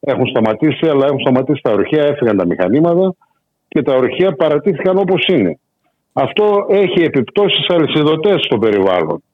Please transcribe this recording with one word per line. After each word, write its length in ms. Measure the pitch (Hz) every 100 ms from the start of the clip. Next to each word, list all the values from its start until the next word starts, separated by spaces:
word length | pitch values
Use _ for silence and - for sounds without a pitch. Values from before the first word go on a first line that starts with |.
έχουν 260 | - 123 127
σταματήσει, 600 | 131 110 110 156 151 165
αλλά 180 | 143 135
έχουν 140 | 135
σταματήσει 400 | 131 127 135 143
τα 80 | -
ορυχεία, 340 | 104 101 151
έφυγαν 320 | 147 143 117 104
τα 100 | 87
μηχανήματα 680 | 85 90 127 170 170 190 180 _ _ _ _ _
και 140 | 160
τα 120 | 139
ορυχεία 380 | 131 127 - 185
παρατήθηκαν 680 | - 160 151 208 151 185 185
όπως 240 | 190 185 -
είναι. 320 | 175 95 76 _ _ _ _ _
Αυτό 540 | - 135 - 208 202 202
έχει 340 | 196 190 175
επιπτώσεις 640 | 160 135 120 - 202 175 -
αλυσιδωτές 720 | 180 151 156 151 160 202 185
στο 140 | 202 120
περιβάλλον. 640 | 110 104 95 90 78 - _